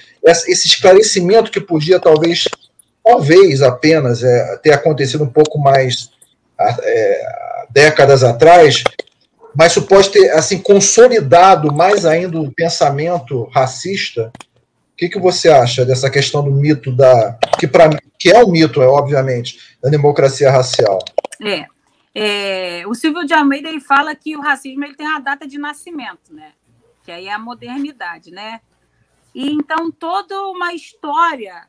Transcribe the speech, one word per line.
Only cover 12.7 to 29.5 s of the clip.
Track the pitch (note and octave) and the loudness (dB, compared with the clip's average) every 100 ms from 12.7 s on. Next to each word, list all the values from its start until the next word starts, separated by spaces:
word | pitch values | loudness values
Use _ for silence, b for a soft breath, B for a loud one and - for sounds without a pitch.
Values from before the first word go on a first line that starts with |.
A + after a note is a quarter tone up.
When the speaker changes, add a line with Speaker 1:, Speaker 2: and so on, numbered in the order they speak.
| - D3 C#3 D#3+ F3 - C3 A2 | -2 -2 -2 -4 -6 -6 -8 -6
Speaker 1:
racista. | C#3 B2+ - F3 G3 - - A2+ - _ _ _ _ _ | -4 -4 -6 -10 -8 -8 -8 -10 -12 _ _ _ _ _
O | - | -8
que | F3 | -8
que | G3 | -2
você | F3+ F3 E3+ | -2 0 2
acha | C#3+ B2 - | 4 2 -2
dessa | B2+ B2+ C3+ | -2 -2 -2
questão | C#3 - D3 | -2 -4 -4
do | C#3+ | -2
mito | C#3 D3 C#3+ C3+ | -2 0 -2 -4
da, | B2 C3 B2 A2 - - - | 2 4 4 2 -4 -6 -4
que | D3+ | 0
pra | F3 D#3+ | 2 2
mim, | D3+ - - | 2 -8 -4
que | F3 | 4
é | G#3+ | 4
um | A3+ | 4
mito, | E3 D#3 C#3 | 2 0 2
é, | B2+ | 2
obviamente, | C#3+ C3+ C#3+ C3+ B2 A#2+ - b b | 2 0 -2 -4 -6 -8 -16 b b
da | C3 | -4
democracia | D3+ D3 C#3+ C#3 C3 C#3 | 0 0 2 0 2 2
racial? | C3 B2+ - A2 F#2+ - - - - | 2 0 -2 -2 -4 -6 -10 -12 -10
Speaker 2:
É, | G#3 F3+ - _ _ _ _ | -8 -8 -10 _ _ _ _
é, | G#3 G#3+ G3+ G3 F#3+ F3+ F3 F#3 | -8 -6 -6 -6 -8 -8 -10 -12
o | |
Silvio | A3+ D#4+ D#4+ D4+ | -8 -8 -8 -4
de | |
Almeida, | D#4+ C#4+ C#4 D4+ | -2 -2 -4 -8
ele | D#4+ | -12
fala | - C#4 D4+ | -4 -2 -4
que | D4+ D#4 D4+ | -8 -14 -10
o | |
racismo, | D4 C#4 C#4 C4 | -6 -8 -8 -14
ele | C#4+ | -14
tem | C#4 D4+ | -12 -10
a | D#4 | -8
data | C#4 C#4 D4 | -8 -10 -12
de | C#4+ | -14
nascimento, | D4 D4 F4+ D#4+ A3 E3+ _ | -14 -14 -18 -16 -16 -20 _
né? | D3+ D3+ _ _ _ _ _ | -20 -20 _ _ _ _ _
Que | - | -20
aí | F3 F#3+ | -18 -12
é | |
a | G#3+ | -12
modernidade, | A3+ A#3 A#3+ C4 C#4+ C4 F3 E3 E3 | -12 -18 -14 -12 -12 -12 -16 -16 _
né? | F3+ G#3+ A3+ _ _ _ _ _ _ _ | -20 -18 -20 _ _ _ _ _ _ _
E | - C#4 | -12 -8